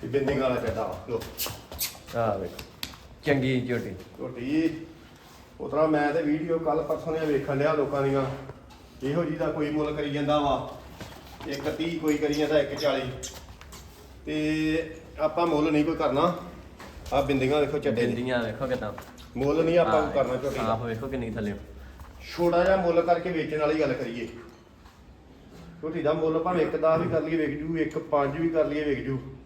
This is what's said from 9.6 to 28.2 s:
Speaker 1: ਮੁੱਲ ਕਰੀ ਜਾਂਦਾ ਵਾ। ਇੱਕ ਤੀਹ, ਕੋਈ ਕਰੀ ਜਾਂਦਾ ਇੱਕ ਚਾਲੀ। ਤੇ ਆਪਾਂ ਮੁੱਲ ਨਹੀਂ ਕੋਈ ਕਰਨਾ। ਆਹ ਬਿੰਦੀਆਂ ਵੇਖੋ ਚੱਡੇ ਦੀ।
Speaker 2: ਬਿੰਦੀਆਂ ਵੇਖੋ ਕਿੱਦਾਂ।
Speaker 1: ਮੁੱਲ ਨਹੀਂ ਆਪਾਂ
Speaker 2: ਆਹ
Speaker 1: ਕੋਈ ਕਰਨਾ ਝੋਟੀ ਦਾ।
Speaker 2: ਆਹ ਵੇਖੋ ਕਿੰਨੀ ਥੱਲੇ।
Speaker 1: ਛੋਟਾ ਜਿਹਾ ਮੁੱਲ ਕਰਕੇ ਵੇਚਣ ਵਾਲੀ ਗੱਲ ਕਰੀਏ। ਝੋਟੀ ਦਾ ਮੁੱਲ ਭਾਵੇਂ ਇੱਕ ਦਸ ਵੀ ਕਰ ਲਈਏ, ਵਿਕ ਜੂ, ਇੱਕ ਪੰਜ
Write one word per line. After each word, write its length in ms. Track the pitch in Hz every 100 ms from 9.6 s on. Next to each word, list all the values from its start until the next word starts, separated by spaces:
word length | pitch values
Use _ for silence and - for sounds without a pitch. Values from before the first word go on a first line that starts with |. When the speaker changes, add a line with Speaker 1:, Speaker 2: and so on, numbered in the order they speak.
| 147
Speaker 1:
ਮੁੱਲ 260 | 151 151 147
ਕਰੀ 140 | 143
ਜਾਂਦਾ 300 | 143 147 151
ਵਾ। 300 | 143 120 - - - - - - - - -
ਇੱਕ 220 | 135 147
ਤੀਹ, 300 | 147 165 160
ਕੋਈ 180 | 151 147
ਕਰੀ 160 | 147
ਜਾਂਦਾ 260 | 143 147 151
ਇੱਕ 160 | - -
ਚਾਲੀ। 360 | 147 135 127 127 - - - - - - - - - - -
ਤੇ 680 | 151 151 156 156 160 160 - - -
ਆਪਾਂ 280 | 151 170 170
ਮੁੱਲ 240 | 151 156
ਨਹੀਂ 140 | 151 156
ਕੋਈ 100 | 156
ਕਰਨਾ। 400 | 151 147 170 170 - - - - - - -
ਆਹ 100 | 131
ਬਿੰਦੀਆਂ 360 | 135 135 131 151
ਵੇਖੋ 180 | 143 147
ਚੱਡੇ 240 | 139 117
ਦੀ। 60 | 120
Speaker 2:
ਬਿੰਦੀਆਂ 360 | 120 127 123
ਵੇਖੋ 240 | 113 - 135
ਕਿੱਦਾਂ। 260 | 123 107 101 - - - 120
Speaker 1:
ਮੁੱਲ 280 | 139 160 165
ਨਹੀਂ 140 | 170
ਆਪਾਂ 220 | 165 151
Speaker 2:
ਆਹ 60 | 147
Speaker 1:
ਕੋਈ 60 |
ਕਰਨਾ 220 | 143 123 127
ਝੋਟੀ 200 | 139 123
ਦਾ। 80 |
Speaker 2:
ਆਹ 140 | 113 113
ਵੇਖੋ 300 | 117 110 135
ਕਿੰਨੀ 240 | 131 117
ਥੱਲੇ। 220 | 113 104 95 - - - - - - - -
Speaker 1:
ਛੋਟਾ 260 | 175 170
ਜਿਹਾ 120 | 180 190
ਮੁੱਲ 260 | 170 170
ਕਰਕੇ 280 | 170 170 180
ਵੇਚਣ 300 | 160 143 151
ਵਾਲੀ 200 | 151 156
ਗੱਲ 140 | 139
ਕਰੀਏ। 340 | 127 123 120 113 - - - - - - - - - - - - - - -
ਝੋਟੀ 200 | 156 165
ਦਾ 120 | 143
ਮੁੱਲ 260 | 156 160 160
ਭਾਵੇਂ 220 | 175 180
ਇੱਕ 140 | 151 156
ਦਸ 260 | 160 160
ਵੀ 80 | 175
ਕਰ 120 | 165
ਲਈਏ, 240 | 156 165 151
ਵਿਕ 140 | 147
ਜੂ, 180 | 156 165
ਇੱਕ 200 | 151 160
ਪੰਜ 400 | - 147